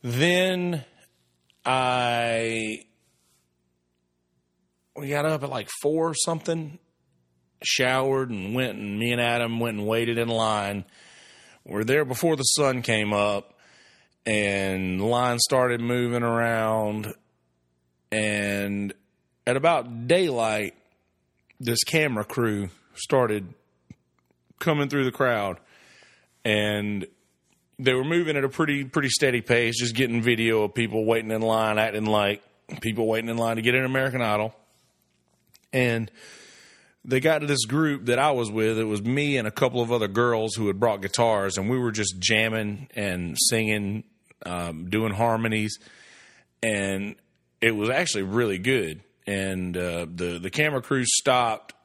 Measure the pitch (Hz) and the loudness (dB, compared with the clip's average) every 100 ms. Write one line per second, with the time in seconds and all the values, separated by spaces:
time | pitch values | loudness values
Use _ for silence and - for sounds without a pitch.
0 | 123 120 160 180 185 185 180 165 131 _ | -4 2 4 4 4 0 -2 -4 -8 _
1 | _ _ _ _ _ _ - 131 127 127 | _ _ _ _ _ _ -2 0 2 2
2 | 123 120 117 113 113 113 110 110 - _ | 2 0 0 0 -2 -2 -4 -8 -12 _
3 | _ _ _ _ _ _ _ _ _ _ | _ _ _ _ _ _ _ _ _ _
4 | _ _ _ _ _ _ _ _ _ - | _ _ _ _ _ _ _ _ _ -12
5 | 139 143 151 156 139 131 104 - 147 156 | -4 -2 0 -2 -4 -6 -8 -4 -2 0
6 | 165 156 - 165 - 165 156 156 _ _ | 0 0 -2 -2 -2 -4 -4 -14 _ _
7 | _ _ _ _ _ _ - - 127 131 | _ _ _ _ _ _ -2 2 2 2
8 | 135 135 131 107 92 120 127 104 104 104 | 2 0 -2 -6 -4 -2 -2 -4 -6 -4
9 | 117 120 120 120 117 117 117 107 104 113 | -2 0 2 0 0 -2 -2 -2 -2 0
10 | 117 117 117 113 110 107 101 101 90 - | 0 0 0 0 2 0 -2 -4 -8 -18
11 | - - - - - - - 101 110 143 | -20 -20 -20 -20 -20 -20 -8 -4 0 0
12 | 139 127 170 151 135 - 143 127 120 110 | 0 0 0 0 0 2 2 0 0 0
13 | 104 104 104 101 - _ _ _ _ _ | 2 2 2 0 -6 _ _ _ _ _
14 | _ _ - 107 101 98 98 95 92 92 | _ _ -2 0 2 0 0 -2 -2 0
15 | 104 120 123 120 - 131 127 120 117 123 | 0 2 2 0 2 2 2 0 0 0
16 | 120 120 117 117 117 113 110 110 107 107 | 0 0 0 2 2 2 2 0 0 -2
17 | 107 - _ _ _ _ _ _ _ _ | -6 -12 _ _ _ _ _ _ _ _
18 | _ 107 107 104 101 101 101 101 101 - | _ -2 0 0 -2 -2 -2 -4 -6 -10
19 | _ _ _ _ - 131 156 160 120 117 | _ _ _ _ -2 2 2 2 -2 -10
20 | 120 175 180 123 113 107 101 - _ _ | 2 2 2 0 0 0 -2 -8 _ _
21 | _ _ _ _ _ _ 120 117 - 160 | _ _ _ _ _ _ -2 0 2 2
22 | 151 113 104 - 117 104 98 - _ - | 2 0 -4 0 0 0 -4 -10 _ -16
23 | - 135 120 107 95 - _ _ _ - | 0 2 2 0 -6 -16 _ _ _ -20
24 | _ _ _ _ _ _ - 147 143 143 | _ _ _ _ _ _ -2 0 0 0
25 | 131 - 131 117 101 87 _ _ - - | 0 2 0 2 -2 -4 _ _ -20 -20
26 | - _ _ _ 117 107 104 104 104 104 | -20 _ _ _ 0 2 2 -2 -2 -4
27 | 98 _ _ _ _ _ _ _ 131 127 | -8 _ _ _ _ _ _ _ 2 2
28 | 135 170 165 147 139 - 156 143 135 160 | 2 0 2 0 -2 0 0 0 -2 -2
29 | 139 - 135 123 - 120 117 113 123 117 | 0 2 2 2 2 2 2 0 -2 0
30 | 131 117 113 113 113 110 104 101 113 107 | 0 2 2 4 4 4 2 0 -2 0
31 | 110 113 110 110 113 110 110 107 110 104 | 2 0 0 -2 2 2 2 2 2 0
32 | 107 107 101 104 - _ _ - 117 110 | 2 4 4 0 -6 _ _ -8 -6 -2
33 | 110 110 113 117 113 113 113 127 131 131 | 0 0 -2 -2 -2 0 2 2 2 0
34 | 135 127 117 104 110 - _ _ _ _ | -2 -2 0 0 -2 -6 _ _ _ _
35 | _ _ _ _ _ _ _ 131 123 117 | _ _ _ _ _ _ _ 0 2 0
36 | 113 - - - - - - _ _ _ | -4 -10 -20 -20 -20 -20 -20 _ _ _
37 | - 131 151 156 147 135 113 139 156 143 | -2 2 2 2 0 -2 0 0 0 0
38 | 117 120 147 135 113 107 110 110 110 104 | 0 2 2 2 -2 0 0 0 0 -2
39 | 110 135 147 139 110 - 135 123 117 120 | 0 0 0 0 -2 0 0 2 0 0
40 | 107 98 120 117 110 110 104 95 117 101 | 0 2 2 2 -2 -2 -2 2 0 0
41 | 95 - 117 107 98 95 98 127 120 110 | -4 0 2 2 0 -2 -2 0 -2 -2
42 | 101 92 92 110 110 110 104 104 135 - | -4 -2 2 2 2 0 -4 -8 -10 -6
43 | 101 90 87 76 - 117 110 107 101 107 | -4 -4 -4 0 0 2 0 -2 -2 -6
44 | - _ _ - - 90 87 80 90 107 | -10 _ _ -16 -8 -6 -6 -8 -4 -2
45 | 110 98 117 113 113 107 107 - - - | -2 0 0 0 0 -2 -2 -6 -16 -20
46 | - - - _ _ _ 113 104 98 95 | -20 -20 -20 _ _ _ -2 0 -2 -4
47 | 101 - _ _ _ _ 113 110 107 135 | -6 -12 _ _ _ _ 2 2 0 0
48 | 170 107 95 107 117 92 101 131 87 80 | 0 -2 0 0 0 0 0 0 0 -6
49 | - _ - 101 98 92 92 90 90 85 | -16 _ -6 -2 -2 -2 -4 -4 -4 -4
50 | 85 87 87 87 92 147 151 139 - 135 | -6 -6 -6 -4 -6 -2 0 -2 -2 -2
51 | 123 - - 123 117 110 - - | 0 0 2 2 2 -2 -8 -20